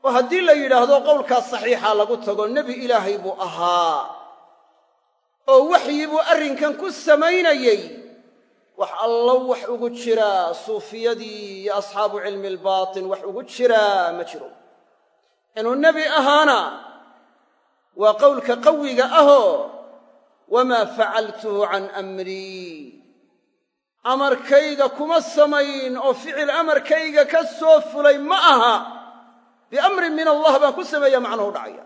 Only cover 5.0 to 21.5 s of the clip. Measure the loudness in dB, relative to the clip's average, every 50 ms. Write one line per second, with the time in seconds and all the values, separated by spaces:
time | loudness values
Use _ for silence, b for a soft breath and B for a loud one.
5 | _ _ _ _ _ _ _ _ _ 6 6 6 6 6 2 2 2 0 -4 -4
6 | -4 -2 -2 -2 2 2 2 0 0 -2 -4 -4 -4 -4 -4 -6 -8 -10 -10 -8
7 | 2 2 4 4 4 0 0 2 2 0 0 2 2 2 2 2 -2 -12 -18 -20
8 | -20 -20 -20 _ _ _ _ _ _ _ _ _ _ _ _ -8 -8 -8 -6 -6
9 | -4 -2 -2 0 2 2 2 2 0 -2 -4 -4 -4 -8 -8 -6 -6 -8 -8 -8
10 | -4 -2 0 2 2 0 0 0 -2 -2 -6 -8 -8 -8 -8 -8 -8 -12 -12 -4
11 | -4 -4 -4 -4 -8 -14 -14 -14 -14 -14 -14 -10 -6 -4 -4 -4 -6 -6 -6 -4
12 | -4 -2 -4 -6 -8 -8 -8 -8 -8 -8 -10 -4 -2 -2 0 0 -2 -4 -6 -10
13 | -6 -6 -8 -8 -8 -10 -10 -12 -12 -14 -8 -2 0 2 2 2 2 2 0 0
14 | -2 -2 -4 -8 -10 -12 -12 -16 -18 -18 -20 _ _ _ _ _ _ _ _ _
15 | _ _ _ _ _ _ _ _ _ _ _ -6 -4 -2 -2 2 2 2 2 2
16 | -2 0 0 2 2 4 4 4 4 4 2 0 -2 -6 -10 -14 -18 -20 -20 -20
17 | -20 _ _ _ _ _ _ _ _ _ _ _ _ _ _ _ _ _ _ 2
18 | 2 2 4 6 4 4 4 2 -2 -4 -4 2 2 2 2 2 -4 -2 0 0
19 | 0 2 4 6 8 8 6 6 6 2 0 0 -4 -8 -12 -18 -20 -20 -20 -20
20 | _ _ _ _ _ _ _ _ _ _ 0 0 2 2 2 0 0 -2 -2 -4
21 | -2 -2 -2 -4 -4 -6 -10 -12 -10 -6